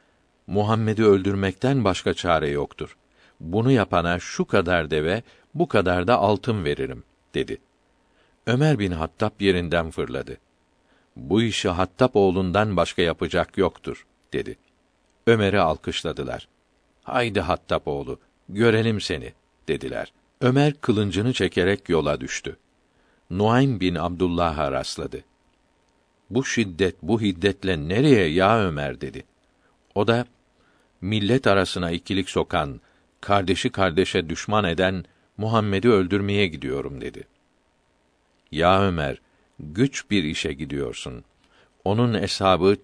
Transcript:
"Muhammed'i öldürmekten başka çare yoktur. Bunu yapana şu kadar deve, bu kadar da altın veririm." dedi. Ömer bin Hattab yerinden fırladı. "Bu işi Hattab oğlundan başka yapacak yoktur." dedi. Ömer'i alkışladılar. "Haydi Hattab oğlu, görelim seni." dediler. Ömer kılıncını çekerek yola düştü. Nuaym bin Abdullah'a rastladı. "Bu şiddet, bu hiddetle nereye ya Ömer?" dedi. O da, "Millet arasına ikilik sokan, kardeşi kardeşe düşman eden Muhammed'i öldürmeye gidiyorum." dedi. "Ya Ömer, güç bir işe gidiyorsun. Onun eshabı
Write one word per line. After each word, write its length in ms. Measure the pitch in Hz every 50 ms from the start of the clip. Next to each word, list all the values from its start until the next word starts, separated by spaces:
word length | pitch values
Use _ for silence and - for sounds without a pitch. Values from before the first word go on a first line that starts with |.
| _ _ _ _ _ _ _ _ _
"Muhammed'i 580 | - 85 101 104 104 113 110 113 107 110 104 110
öldürmekten 800 | 104 98 98 92 98 98 98 98 95 92 - - 127 139 135 113
başka 300 | 98 90 - - 107 87
çare 340 | - - 90 85 78 76 73
yoktur. 480 | 71 71 71 - - - - - - _ _ _ _ _ _ _ _ _
Bunu 300 | 76 80 85 107 113 127
yapana 480 | 139 120 98 - - 87 85 85 87 90
şu 260 | - - - - 180
kadar 460 | - - 104 90 85 90 87 80 73
deve, 320 | 78 78 76 80 92 113 - - - _ _ _ -
bu 140 | 147 175 -
kadar 380 | - 110 92 90 90 90 90
da 120 | 92 123 104
altın 460 | 98 101 107 95 - - 113 104 85
veririm." 400 | 71 71 - 67 65 127 117 - _ _ _ _ _ -
dedi. 240 | - 135 - - - _ _ _ _ _ _ _ _ _ _ _ _ _ _ _ _ _
Ömer 320 | - 117 127 147 156 147 113
bin 140 | 101 95 90
Hattab 480 | 80 78 80 - - 110 107 - -
yerinden 500 | 101 98 95 90 87 82 82 85 82 80
fırladı. 480 | 76 - 78 62 62 67 - - 62 - _ _ _ _ _ _ _ _ _ _ _ _ _ _ _
"Bu 260 | - 60 - 87 110 117
işi 260 | 113 98 - - 101
Hattab 420 | 87 85 92 90 - - 131 - -
oğlundan 600 | 104 98 95 90 95 95 90 85 101 107 107 98
başka 260 | 85 82 - - - 90
yapacak 560 | 82 80 - - 78 - 90 80 - - -
yoktur." 480 | 95 85 - - - - - - - _ _ _ _ _ -
dedi. 260 | 67 - - - - _ _ _ _ _ _ _ _ _ _ _ _ _
Ömer'i 340 | 117 117 113 104 98 95 101
alkışladılar. 880 | 90 80 78 73 - - 85 - - 82 71 69 71 64 60 64 - - _ _ _ _ _ _ _ _ _ _ _
"Haydi 380 | - - 127 120 117 98 101
Hattab 460 | 87 87 87 80 - - 90 78 -
oğlu, 340 | - 73 71 71 64 64 - _ _ _ _ _ -
görelim 520 | 90 101 117 117 107 113 113 117 110 101
seni." 320 | - - 90 73 60 - - _ _ _ _ _ _ -
dediler. 440 | 76 69 69 65 64 57 - - _ _ _ _ _ _
Ömer 340 | 127 123 127 139 143 151 147 -
kılıncını 520 | - - 113 104 107 101 85 95 107 123 127
çekerek 560 | - 98 87 - 95 90 92 101 98 - -
yola 320 | 85 80 73 73 73 67
düştü. 360 | 64 65 - - - - - - _ _ _ _ _ _ _ _ _ _ _ _ _ _
Nuaym 500 | 90 92 104 110 113 127 135 139 123 92
bin 140 | 92 90 87
Abdullah'a 800 | 82 80 87 87 82 92 90 85 85 87 82 80 76 76 69 67
rastladı. 520 | 65 - - - - 73 67 - 67 - _ _ _ _ _ _ _ _ _ _ _ _ _ _ _ _ _ _ _ _ _
"Bu 140 | 92 120 135
şiddet, 580 | - - - 113 101 85 78 95 90 - - -
bu 180 | 78 113 110
hiddetle 680 | 110 101 90 85 87 101 95 - - 95 92 80 71 78
nereye 400 | 92 110 139 156 135 107 95 82
ya 300 | 76 90 92 98 113 113
Ömer?" 420 | 104 92 78 71 71 69 64 64
dedi. 240 | - - - 135 - _ _ _ _ _ _ _ _ _ _ _ _ _ _
O 120 | 98 107
da, 200 | 107 113 120 123 - _ _ _ _ _ _ _ _ _ _ _ _ _ _
"Millet 460 | - 92 107 107 101 101 120 131 -
arasına 440 | - 98 98 92 - - 98 90 85
ikilik 400 | 87 85 - - 101 95 98 -
sokan, 500 | - 92 78 - - 87 78 71 65 - - _ _ _ _ _ _ _
kardeşi 500 | - - 101 101 95 85 98 - - 127
kardeşe 580 | - - 95 92 80 85 92 - - 98 85 78
düşman 360 | 82 - - - 101 107 101
eden 400 | 87 85 87 92 92 95 92 82 - _ _ _ _ _
Muhammed'i 520 | - 101 110 113 113 107 104 98 98 95 120
öldürmeye 580 | 117 98 92 87 98 101 98 101 101 101 104
gidiyorum." 540 | 90 78 71 67 67 65 69 64 62 69 64
dedi. 240 | - - - - - - _ _ _ _ _ _ _ _ _ _ _ _ _ _ _ _ _ _ _ _ _ _ _ _ -
"Ya 300 | 73 80 87 92 95 101
Ömer, 380 | 98 90 82 73 69 64 - _ _ _ _ _ _ _ -
güç 520 | 67 76 76 95 131 139 - - - -
bir 140 | 104 101 80
işe 280 | 76 78 - - 82 73
gidiyorsun. 720 | 67 76 69 71 69 69 60 62 - - 69 64 60 - _ _ _ _ _ _ _ _ _ _ _ _
Onun 300 | 92 101 110 123 120 113
eshabı 600 | 98 87 95 - - 101 95 92 85 87 95 104 98